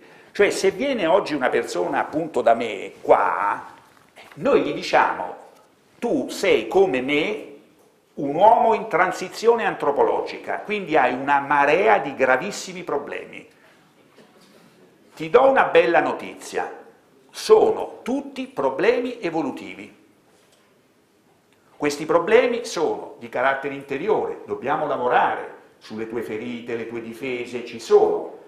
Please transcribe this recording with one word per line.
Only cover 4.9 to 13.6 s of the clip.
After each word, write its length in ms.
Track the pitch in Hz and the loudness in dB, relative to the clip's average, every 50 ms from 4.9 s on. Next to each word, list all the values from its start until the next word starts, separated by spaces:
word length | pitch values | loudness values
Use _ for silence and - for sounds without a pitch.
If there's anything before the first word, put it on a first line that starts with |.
| 170 143 107 - 98 95 90 90 - - - - - _ _ _ _ _ _ _ _ | 2 4 4 2 0 -4 -8 -10 -12 -14 -18 -20 -20 _ _ _ _ _ _ _ _
Tu 320 | - - 240 175 135 120 - | -6 -4 -2 0 -2 -2 -4
sei 380 | - - - 185 151 120 104 | -6 -2 2 2 2 2 2
come 340 | - - 185 196 165 131 127 | 2 4 4 4 4 2 -2
me, 460 | 127 139 147 147 165 202 214 - - - - - - _ _ _ _ _ _ _ _ _ - | -2 0 0 0 0 -2 -4 -8 -10 -16 -18 -20 -20 _ _ _ _ _ _ _ _ _ -10
un 200 | - 135 139 143 | -8 -6 -4 2
uomo 400 | 165 202 220 240 233 226 226 220 | 6 8 8 8 8 6 4 2
in 120 | 202 190 - | 2 0 0
transizione 760 | 165 165 185 185 - - 180 - - - 208 233 233 226 208 | 2 2 2 2 0 -6 -8 -10 -8 0 2 4 4 4 2
antropologica, 920 | 185 160 - - 143 - 123 117 107 104 - - - - - - 110 95 - | -2 -4 -2 -2 0 2 2 2 2 2 -2 -4 -6 -8 -10 -8 -8 -8 -6
quindi 360 | - - 208 208 185 156 156 | -6 -6 -6 -6 -2 0 2
hai 200 | 147 127 123 131 | 2 2 2 0
una 240 | 131 135 143 143 139 | -2 0 0 0 0
marea 580 | 139 139 147 143 143 147 156 180 208 220 208 | 2 2 2 2 4 4 4 4 4 4 2
di 160 | - - 147 131 | 2 0 -2 -2
gravissimi 720 | - 131 127 127 127 170 202 190 - - 190 175 180 170 | 0 2 2 2 2 0 -4 -10 -10 -12 -12 -12 -12 -8
problemi. 640 | - - 143 - - 92 92 98 - - 92 - - _ _ | -6 -6 -6 -6 -8 -12 -12 -14 -14 -18 -20 -20 -20 _ _